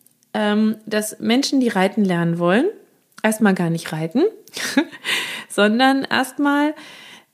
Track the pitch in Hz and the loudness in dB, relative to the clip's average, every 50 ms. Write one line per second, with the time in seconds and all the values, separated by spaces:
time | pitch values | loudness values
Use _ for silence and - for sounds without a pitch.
0 | _ _ _ _ _ _ - 214 214 208 208 214 214 214 214 214 - 214 214 214 | _ _ _ _ _ _ -4 -2 0 0 2 2 0 0 -2 -4 -8 -6 -4 -4
1 | 208 - - - 220 214 233 277 277 - 294 269 247 226 - 185 190 196 - 220 | -4 -6 -10 -6 -2 0 0 0 0 0 0 0 0 2 2 2 0 0 2 0
2 | 202 185 170 170 170 170 170 170 175 175 190 247 330 415 - - - _ _ _ | 0 2 2 0 0 0 0 0 2 2 2 2 2 0 -4 -6 -20 _ _ _
3 | _ _ _ - - 220 220 226 220 196 190 185 170 165 165 165 - - 165 156 | _ _ _ -2 -2 -2 0 2 2 2 2 2 0 -2 -2 -4 -6 -8 -6 -6
4 | 160 165 - 262 370 453 - - - - - - - - - 277 339 - - - | -6 -2 0 0 0 0 -2 -6 -20 -16 -12 -8 -8 -2 0 -2 -2 -2 -10 -12
5 | - - - - - - - - - - - 202 202 208 220 240 269 269 269 269 | -6 -4 -4 -4 -4 -8 -10 -14 -14 -6 0 2 2 4 4 4 4 4 4 2
6 | - - - 240 262 262 - - 285 285 285 285 294 302 294 - - - - - | 0 0 -2 -2 -2 -2 -2 0 0 2 2 2 0 0 -2 -6 -16 -20 -20 -20
7 | - - - - _ _ | -20 -20 -20 -20 _ _